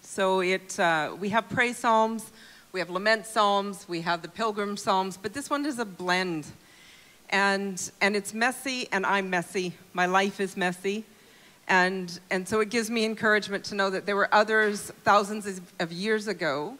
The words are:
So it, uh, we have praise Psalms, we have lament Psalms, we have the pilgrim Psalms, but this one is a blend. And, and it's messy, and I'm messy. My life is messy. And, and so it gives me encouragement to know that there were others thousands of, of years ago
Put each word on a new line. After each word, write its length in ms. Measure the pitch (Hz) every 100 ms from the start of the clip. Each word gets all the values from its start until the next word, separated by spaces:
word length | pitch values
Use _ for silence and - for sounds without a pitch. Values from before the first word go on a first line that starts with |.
So 380 | - - 190 190
it, 400 | 180 190 190 -
uh, 340 | 175 160 143 117
we 80 | 202
have 180 | 226 220
praise 260 | - 240 240
Psalms, 540 | 247 220 220 226 214 - - - -
we 80 | 185
have 100 | 170
lament 380 | 175 214 220 -
Psalms, 580 | 233 202 202 202 190 -
we 100 | 170
have 200 | 170 175
the 80 | 170
pilgrim 480 | - 226 208 202 202
Psalms, 400 | 226 190 190 180
but 160 | 214
this 160 | 269 277
one 160 | 285 294
is 120 | 247
a 80 | 220
blend. 640 | 175 180 180 185 160 - - - - - - - - -
And, 580 | 196 196 196 196 180 - -
and 140 | 196 208
it's 180 | 196
messy, 540 | 220 240 247 277 254 -
and 140 | 190 196
I'm 240 | 302 294
messy. 440 | 180 170 202 180 175 -
My 120 | - 180
life 340 | 190 196 190
is 160 | 196 196
messy. 480 | 180 180 196 208 220 - - - - - -
And, 520 | 185 180 190 180 170 -
and 180 | 190 185
so 120 | 220
it 100 | 220
gives 200 | 233 214
me 160 | 233 220
encouragement 580 | 214 220 214 202 196 -
to 100 | 208
know 140 | 196
that 160 | 190 180
there 100 | 202
were 160 | -
others 580 | 208 220 220 214 208 - - -
thousands 420 | 208 202 214 202
of, 140 | 185 180 -
of 120 | 170
years 340 | 170 208 214 208
ago 500 | 180 165 139 160